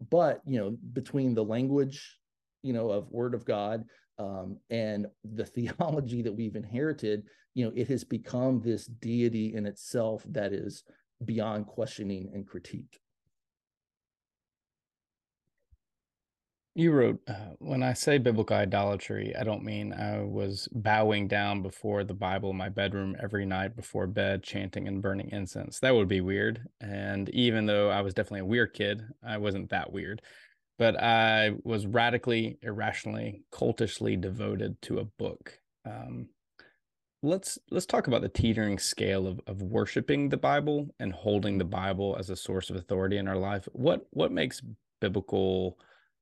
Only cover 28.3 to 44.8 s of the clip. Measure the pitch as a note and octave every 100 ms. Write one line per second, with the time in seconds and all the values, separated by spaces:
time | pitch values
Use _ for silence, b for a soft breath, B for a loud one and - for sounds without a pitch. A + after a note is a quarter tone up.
28.3 | G2+ F#2+ A#2+ A2 - G2+ G#2 A2 - A2+
29.3 | G#2+ G#2 F#2+ F#2 F#2 - F#2+ E2+ G#2+ B
30.3 | B B B _ - A#2 - A#2 A2+ A2+
31.3 | A2 G#2+ G#2 A#2 A2 G2+ A#2 A#2 A#2+ B2
32.3 | A2+ A2+ - A#2 G#2 G#2+ - A2 A2 A2+
33.3 | G2+ - - B2 A2+ A2 - A2 F#2 F#2
34.3 | F#2 G#2 G2+ G#2 G2+ - G#2+ G#2 - G#2
35.3 | - - - _ _ A2+ A2 A#2+ B2 A#2+
36.3 | _ _ _ B B _ _ _ _ C#3+
37.3 | F#3+ - - - - - - - A#2 G2+
38.3 | - A#2 A2 G#2+ F#2+ - - G2+ F#2+ F#2+
39.3 | F#2 - F#2+ F#2+ G#2+ G#2 B2 A#2+ C#3+ C#3
40.3 | C#3 C3+ C#3+ D3 D3 C#3+ - A2 F2 G#2
41.3 | G#2 G2+ G2 F2 F#2+ F#2+ F#2+ G2 - F#2
42.3 | F#2 - F#2 - F#2+ - F#2+ F#2+ G2+ G2
43.3 | F#2+ G2 G2+ - - C#3 - - C#3 -
44.3 | - C#3 - A#2 A2